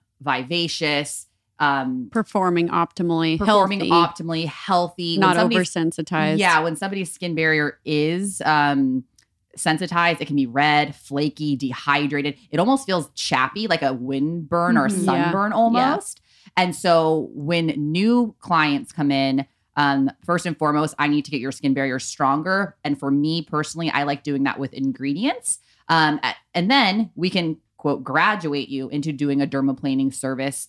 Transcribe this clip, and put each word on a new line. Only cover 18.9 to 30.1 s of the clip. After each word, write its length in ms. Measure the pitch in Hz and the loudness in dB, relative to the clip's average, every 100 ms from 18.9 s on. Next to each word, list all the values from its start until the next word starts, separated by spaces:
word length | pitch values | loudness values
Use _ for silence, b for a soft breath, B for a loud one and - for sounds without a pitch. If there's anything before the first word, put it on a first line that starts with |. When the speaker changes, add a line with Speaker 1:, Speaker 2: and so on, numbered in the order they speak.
Speaker 1:
come 180 | - 143 | -2 0
in, 340 | 135 135 135 135 _ _ | 2 2 0 -4 _ _
um, 380 | - 143 139 135 - | 0 2 2 0 -2
first 220 | - 175 180 | -2 -2 -2
and 100 | 156 | -2
foremost, 380 | 151 147 151 - | 0 2 0 0
I 80 | 147 | 0
need 160 | 147 | 0
to 60 | 143 | -2
get 80 | 139 | -6
your 100 | 131 | -6
skin 240 | - 143 | -4 -2
barrier 240 | 135 135 131 | 0 -2 -4
stronger. 800 | - - 139 143 170 190 202 - | -6 -2 0 0 0 -2 -2 -6
And 120 | 151 143 | -6 -4
for 120 | 139 | 0
me 320 | 143 151 160 | 0 0 -2
personally, 480 | 156 151 151 160 165 | -4 -4 -4 -4 -4
I 140 | 139 | -2
like 180 | 143 143 | -2 -4
doing 220 | - 139 | -4 -2
that 160 | 139 - | -2 -4
with 120 | 135 | -6
ingredients. 840 | - 135 127 139 147 254 480 - - b b b | -4 -4 -4 -6 -4 -4 -4 -6 -8 b b b
Um, 320 | 165 156 147 | 2 4 2
a-, 120 | 127 - _ | -2 -6 _
and 160 | 175 180 | -2 2
then 400 | 277 208 202 208 - | 4 4 2 -2 -2
we 140 | 180 | -2
can, 260 | 185 165 156 _ _ | 0 -2 -4 _ _
quote, 260 | 147 135 | -2 -2
graduate 640 | 131 143 190 208 165 143 131 | -2 2 2 2 -2 -4 -4
you 200 | 135 131 | -6 -6
into 240 | 147 156 | -4 -4
doing 280 | 139 143 139 | -2 0 0
a 60 | 139 | 0
dermaplaning 640 | 139 135 135 139 135 135 | 0 0 0 -2 0 -2